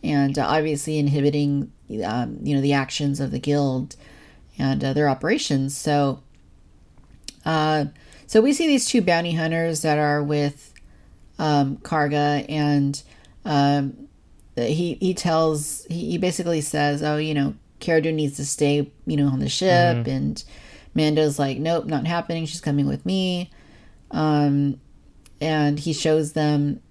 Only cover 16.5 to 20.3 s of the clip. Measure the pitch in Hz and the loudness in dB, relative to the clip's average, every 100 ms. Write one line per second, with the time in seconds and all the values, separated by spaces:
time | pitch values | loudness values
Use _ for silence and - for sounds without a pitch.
16.5 | 165 147 147 147 147 151 151 156 151 139 | -2 -2 0 0 0 -2 -2 -2 0 -2
17.5 | - - - - 165 160 156 147 143 143 | -4 -18 -10 2 2 2 0 -2 -4 -8
18.5 | - 143 147 143 - - 147 143 131 135 | 0 2 2 -2 -6 -4 0 2 0 -2
19.5 | - 185 175 175 120 117 135 143 | 0 4 6 4 2 -2 -2 -4